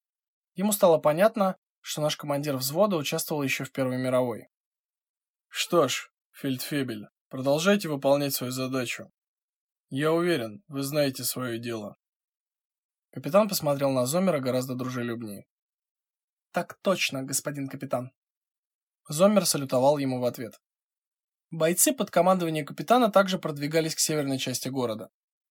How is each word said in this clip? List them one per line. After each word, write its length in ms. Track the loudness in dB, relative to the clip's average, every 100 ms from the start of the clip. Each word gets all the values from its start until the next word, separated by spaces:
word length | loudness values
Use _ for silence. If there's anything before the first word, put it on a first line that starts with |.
| _ _ _ _ _ -4
Ему 180 | -2
стало 240 | 4 6 6
понятно, 580 | 4 4 4 4 0 -2 _ _
что 220 | -10 -4
наш 160 | -2 -2
командир 400 | -4 -2 -2 -4
взвода 400 | -2 2 2 2
участвовал 460 | -2 -4 -4 -2
еще 200 | -2 -2
в 80 | -4
Первой 260 | -4 -2 -2
мировой. 520 | 0 2 0 -2 -10 _ _ _ _ _ _ _ _ _ _
«Что 400 | -8 0 2 4
ж, 240 | 0 -10 _ _
фельдфебель, 760 | -8 -6 -4 -4 -4 -4 -6 -12 _ _
продолжайте 580 | -4 0 2 4 2 0
выполнять 460 | 0 2 2 2
свою 180 | -4 -4
задачу. 580 | -4 -4 -2 -4 -6 -12 _ _ _ _ _ _ _ -10
Я 220 | -2 0
уверен, 520 | 2 2 0 -2 -10 -12
вы 160 | -8
знаете 400 | -4 0 0 0
свое 360 | -6 -4 -6 -6
дело». 380 | -6 -8 -8 -16 _ _ _ _ _ _ _ _ _ _ _
Капитан 380 | -10 2 4 4
посмотрел 420 | 0 -2 0 2
на 140 | 0 0
Зоммера 340 | 2 2 2
гораздо 340 | 0 -2 -2
дружелюбнее. 720 | -6 -6 -4 -4 -6 -8 -14 -18 _ _ _ _ _ _ _ _ _ _
«Так 260 | -6 -6 -4
точно, 420 | -2 0 0 -4
господин 440 | -6 -6 -6 -6 -8
капитан». 440 | -8 -6 -6 -6 _ _ _ _ _ _ _ _ _ -8
Зоммер 360 | 4 4 6 2
салютовал 520 | 0 0 4 4 4
ему 240 | 2 0
в 40 | -2
ответ. 280 | -4 -8 -14 _ _ _ _ _ _ _ _ _
Бойцы 420 | 0 0 4 2
под 180 | 2 0
командованием 560 | 2 4 4 0 -4 -4
капитана 460 | -4 2 4 4
также 260 | 4 2 0
продвигались 580 | -4 -6 -2 0 0 0
к 40 |
северной 380 | -2 0 0 -2
части 320 | -2 -6 -4
города. 400 | -4 -4 -4 -12 _ _ _ _